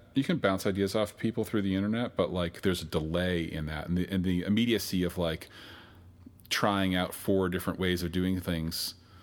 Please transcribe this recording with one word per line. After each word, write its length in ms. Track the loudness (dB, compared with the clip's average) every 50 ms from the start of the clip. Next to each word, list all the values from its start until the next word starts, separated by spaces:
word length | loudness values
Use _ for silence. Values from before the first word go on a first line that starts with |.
| -20 -4 0
You 80 | 0 2
can 140 | 2 2 2
bounce 280 | 4 2 2 2 2
ideas 300 | 0 0 2 0 2 2
off 220 | 0 0 -2 -2 -2
people 260 | -2 -2 0 -2 -2
through 180 | 0 0 0 2
the 120 | 2 2
internet, 400 | 0 0 0 -2 -2 -4 -2 -2 0
but, 140 | 0 0
like, 300 | 0 0 -2 -2 -4 -2
there's 200 | 0 0 0 0
a 40 | -2
delay 580 | -4 -2 -2 -2 0 0 0 0 0 0 0 -2
in 220 | -2 -4 -4 -4 -4
that. 200 | -6 -6 -4 -2
And 100 | 0 0
the, 100 | 0 0
and 140 | 0 0 2
the 200 | 2 2 2 2
immediacy 600 | 2 2 2 4 4 2 2 0 0 0 0 0
of, 140 | 0 0 0
like, 320 | 0 0 -2 -4 -6 -12 -18 -20 -20 -18 -18 -20 -20 -20 -20 -20 -20 -20 -20 -20 -20 -20 -20 -20 -6 -4
trying 440 | 0 2 2 2 4 4 2 2 2
out 200 | 2 0 -2 -4
four 360 | -4 -2 2 2 2 2 2
different 300 | 0 -2 -2 -4 -2 0
ways 240 | 0 0 0 0 0
of 80 | -2
doing 280 | 0 0 0 0 0 -2
things 560 | -2 -2 -2 -2 -2 -2 -4 -4 -6 -6 -8 -12 -18 -20 -20 -20